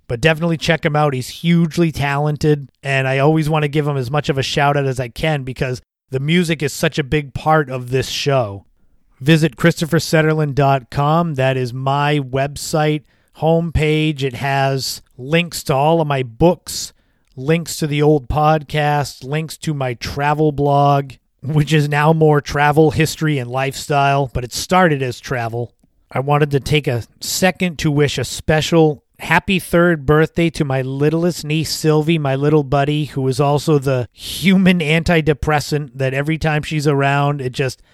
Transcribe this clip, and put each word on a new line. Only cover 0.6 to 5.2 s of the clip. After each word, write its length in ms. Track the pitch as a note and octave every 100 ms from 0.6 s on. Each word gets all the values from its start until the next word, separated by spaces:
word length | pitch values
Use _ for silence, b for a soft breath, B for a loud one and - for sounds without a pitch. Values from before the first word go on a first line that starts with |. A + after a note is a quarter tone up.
| - D#3+ D#3+
him 100 | D3
out. 180 | D3+
He's 160 | C3 A#2+
hugely 640 | - E3 E3+ E3+ E3+ E3
talented, 800 | C#3 C#3+ C#3+ D3+ D3 D#3 D3 C3+ _
and 260 | C#3 C3+ C3
I 120 | C3+
always 280 | C#3+ D#3+ D3+
want 140 | D#3
to 60 | D3+
give 180 | D3 D3
him 100 | C#3
as 120 | A#2+
much 180 | D3 -
of 120 | C3+
a 40 |
shout-out 440 | B2 - C#3+ C#3+ C3+
as 120 | B2+
I 80 | A#2+
can 360 | -